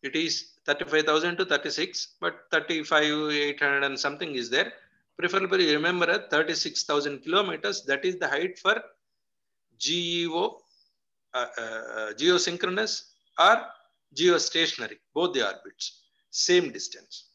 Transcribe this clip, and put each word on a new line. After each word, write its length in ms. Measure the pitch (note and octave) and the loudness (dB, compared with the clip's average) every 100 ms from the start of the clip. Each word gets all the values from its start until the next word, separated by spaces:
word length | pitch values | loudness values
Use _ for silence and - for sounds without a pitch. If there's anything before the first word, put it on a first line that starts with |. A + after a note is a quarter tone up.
It 120 | C#3 | -2
is 360 | D#3 E3 - - _ - | -2 -2 -4 -8 _ -4
thirty-five 380 | C#3+ F3 D#3 | -2 2 2
thousand 340 | D3+ D#3 E3+ F3 | 4 2 2 -2
to 80 | F#3 | 0
thirty-six, 680 | C#3+ D3+ D3 F3+ - - _ | 0 0 -4 -4 -6 -10 _
but 200 | - - _ | -6 -6 _
thirty-five 840 | D#3+ D#3 D#3+ D3 D#3 D3+ D3+ D3+ | -2 0 -4 2 4 4 2 0
eight 280 | D3 D3 C#3+ | 0 0 0
hundred 240 | D3 C#3 | 2 2
and 140 | C#3 C3+ | 0 0
something 360 | C#3+ C#3+ E3+ | -4 -4 -6
is 160 | C3+ A#2 | -4 -2
there. 220 | C3 G3 - _ _ _ - | 0 0 -6 _ _ _ -4
Preferably 540 | E3+ F#3+ F#3 F#3+ E3+ | 0 0 2 2 4
remember, 540 | D3 E3 F3+ E3+ - - | 4 2 2 2 0 2
thirty-six 560 | D3+ D#3+ D#3 D#3+ - | 0 2 0 -2 -4
thousand 380 | - D3 C#3+ C#3 | 0 0 0 -6
kilometers, 640 | D3+ F#3 G3+ D#3+ G#3 G3 | 0 0 0 -2 -4 -6
that 200 | - C#3 | -2 -2
is 140 | F#3 F3+ | 0 -2
the 100 | D#3 | -2
height 300 | C#3 F3+ - | 0 -2 -2
for 240 | F#3+ A3 - _ _ _ _ _ _ _ _ _ | 0 0 -2 _ _ _ _ _ _ _ _ _
G 460 | C3+ F3 F3 E3+ | -2 -2 -2 -2
E 40 | E3+ | -2
O, 300 | D#3+ G#3+ - _ _ _ _ _ _ _ | 0 -2 -4 _ _ _ _ _ _ _
uh, 140 | B2+ A#2+ - | -4 -4 -6
uh, 560 | A2+ A2+ A#2 A2 G#2+ | -8 -8 -8 -6 -6
geosynchronous 920 | A2 D#3+ F3+ F3 F3 F#3 F#3 A3 - - _ _ - | 0 2 2 0 -2 -2 -2 -2 -4 -10 _ _ 4
or 240 | F3 A3+ - - _ _ _ | 6 6 0 -18 _ _ _
geostationary, 840 | C3+ F3 E3+ - E3 D#3+ - A2 G#2 _ | 0 4 4 2 0 0 -2 -10 -12 _
both 180 | D3 F3+ | -2 0
the 140 | D3 G#2 | 0 -2
orbits, 560 | F#2+ G2 - - - _ _ _ | -4 -14 -12 -12 -12 _ _ _
same 400 | - - F3+ D#3+ | -2 4 4 2
distance. 580 | G#2+ - - - - - | -6 -10 -12 -16 -20 -20